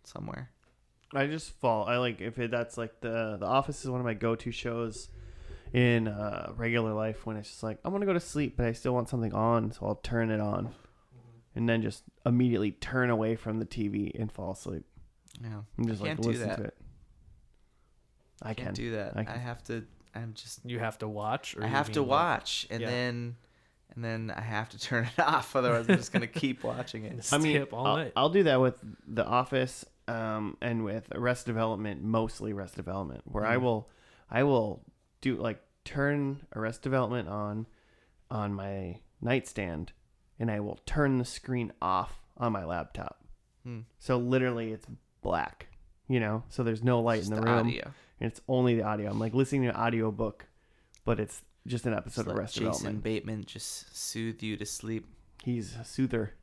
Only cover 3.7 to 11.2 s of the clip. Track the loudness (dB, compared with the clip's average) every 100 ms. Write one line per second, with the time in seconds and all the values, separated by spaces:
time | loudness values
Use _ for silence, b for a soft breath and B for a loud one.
3.7 | -4 -2 0 0 0 0 0 -2 -4 -4
4.7 | -2 -4 -6 -12 B B B B B B
5.7 | 4 6 6 2 -2 -4 -4 -6 -4 0
6.7 | 2 2 0 -2 -2 -6 -8 -8 -8 -6
7.7 | -4 -4 0 2 2 0 -2 -2 2 0
8.7 | 2 0 2 0 0 0 2 4 4 2
9.7 | -2 -4 -2 0 2 2 2 0 -2 -4
10.7 | B B B _ -20